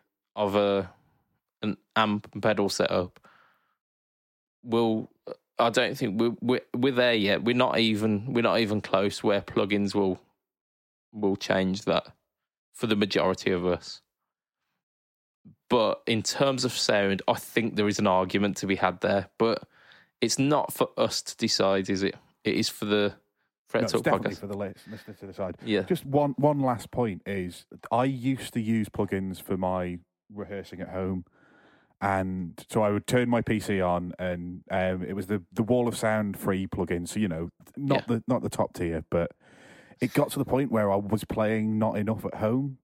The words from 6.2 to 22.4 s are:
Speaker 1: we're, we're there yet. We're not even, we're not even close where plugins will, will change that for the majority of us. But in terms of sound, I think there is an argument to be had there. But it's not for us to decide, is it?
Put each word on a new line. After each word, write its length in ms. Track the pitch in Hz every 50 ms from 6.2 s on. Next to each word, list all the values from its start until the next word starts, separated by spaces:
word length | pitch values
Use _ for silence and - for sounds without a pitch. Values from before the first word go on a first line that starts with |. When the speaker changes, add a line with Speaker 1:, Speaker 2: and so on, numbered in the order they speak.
| 113 120 113 -
Speaker 1:
we're, 200 | - 120 127 123 - _ -
we're 180 | 127 123 139 131
there 200 | 123 123 123 120
yet. 300 | 110 101 101 101 - -
We're 120 | 117 123
not 220 | 123 127 123 - 85
even, 560 | 117 113 107 101 107 110 107 101 104 127 131
we're 80 | 120
not 180 | 117 110 87 110
even 220 | 117 101 107 104
close 420 | - - - 95 98 104 98 - -
where 180 | 110 101 98
plugins 520 | 95 - - 117 104 98 104 101 101 98 98
will, 260 | 104 98 95 92 - _ _ _ _ _ _ _ _ _ _ _ _ _ _ _ _ _ _
will 240 | - 110 104 98 98
change 480 | 98 - - 98 95 95 95 92 98 -
that 240 | - 85 - - - - _ _ _ _ _ _ _ _ _ _ _ -
for 120 | - -
the 100 | 117 110
majority 540 | 101 107 98 - 98 76 92 92 - - 98
of 140 | 95 90 87
us. 360 | 90 87 82 - - - - _ _ _ _ _ _ _ _ _ _ _ _ _ _ _ _ _ _ _ _ _ _ _ _ _ _ _ _ _ - - _ _ -
But 320 | - 123 110 104 - - - -
in 160 | 120 110 98
terms 400 | - - - 139 139 135 127 127
of 60 | 127
sound, 500 | - - - - 117 104 101 98 98 95 - -
I 60 | 117
think 420 | - - - - 120 113 113 -
there 120 | 98 104 104
is 120 | 101 -
an 80 | 107 101
argument 500 | 92 92 95 92 - 98 101 101 95 -
to 100 | - 95
be 80 | 98
had 260 | 92 - 92 90 90
there. 260 | - 95 101 98 92 - _ -
But 260 | 113 113 110 - - - _ _ _ - - - _ _ _ -
it's 180 | - 117 - -
not 340 | 135 143 151 143 - - -
for 160 | - 127 - - -
us 240 | 113 - - - -
to 140 | - - -
decide, 520 | 117 113 - - 101 95 98 98 95 98
is 140 | 101 92 98
it? 120 | 92 - - _ _ _ _